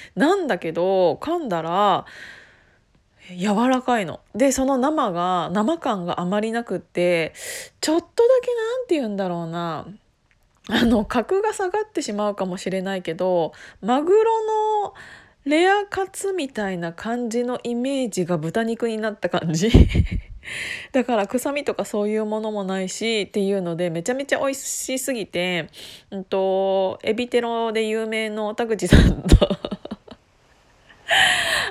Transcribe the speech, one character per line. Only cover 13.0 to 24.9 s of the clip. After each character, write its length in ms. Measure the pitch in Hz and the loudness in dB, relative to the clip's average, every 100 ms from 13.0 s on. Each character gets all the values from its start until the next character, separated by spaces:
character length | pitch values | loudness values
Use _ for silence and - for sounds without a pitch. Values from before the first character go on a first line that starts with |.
け 120 | 180 | -6
ど、 380 | 165 185 180 156 - - - | -2 0 2 0 -4 -20 -8
マ 220 | 196 254 | 0 0
グ 200 | 320 415 | 4 4
ロ 80 | 453 453 440 427 427 427 403 | 6 2 0 0 2 0 -2
の 80 | - - - - _ 277 | -8 -20 -20 -20 _ 0
レ 240 | 302 370 | 2 4
ア 160 | 415 403 | 2 0
カ 220 | - 381 | -4 -4
ツ 260 | - 392 | -4 -4
み 160 | 370 269 | -4 -4
た 200 | 220 196 | -4 -4
い 80 | 180 | -4
な 140 | 170 | -6
感 380 | 170 220 240 240 | -8 -6 -4 -2
じ 140 | 233 | -2
の 160 | 247 247 | -2 -4
イ 100 | 240 | -4
メ 320 | 240 254 277 247 | -4 -2 -2 -2
ー 40 | |
ジ 160 | 190 170 | -2 -2
が 120 | 170 | -2
豚 260 | 160 226 | -2 -2
肉 240 | 226 226 233 | -2 -2 -2
に 100 | 220 | -2
な 140 | 214 | -4
っ 80 | 208 | -4
た 100 | 185 | -4
感 240 | - 165 | -2 0
じ。 180 | 160 214 - - - - - - | 0 8 8 8 6 0 -2 -8
<laughs> 640 | - - - - - - | -16 -14 -10 -10 -10 -2
だ 140 | 262 240 | -2 0
か 100 | 226 | 0
ら 120 | 202 | 0
臭 260 | 247 294 | 0 -2
み 100 | 285 | -2
と 120 | 277 202 | -4 -4
か 100 | 202 | -4
そ 180 | 214 | -2
う 60 | 208 | 0
い 80 | 214 | -2
う 80 | 214 | -2
も 160 | 214 | -4
の 100 | 214 | -4
も 120 | 214 | -4
な 180 | 190 190 | -4 -4
い 80 | 185 | -4
し 340 | - 220 226 | -4 -2 -2
っ 80 | 190 | -2
て 100 | 214 | -2
い 100 | 196 | 0
う 80 | 196 | 0
の 140 | 175 165 | -2 -2
で、 140 | 180 | -2
め 140 | 165 | -2
ち 60 | 170 | -2
ゃ 40 | |
め 120 | 254 277 | -4 -2
ち 80 | |
ゃ 60 | 262 | 0
美 80 | 277 | 0
味 80 | 277 | -2
し 440 | - - - | -6 -8 -4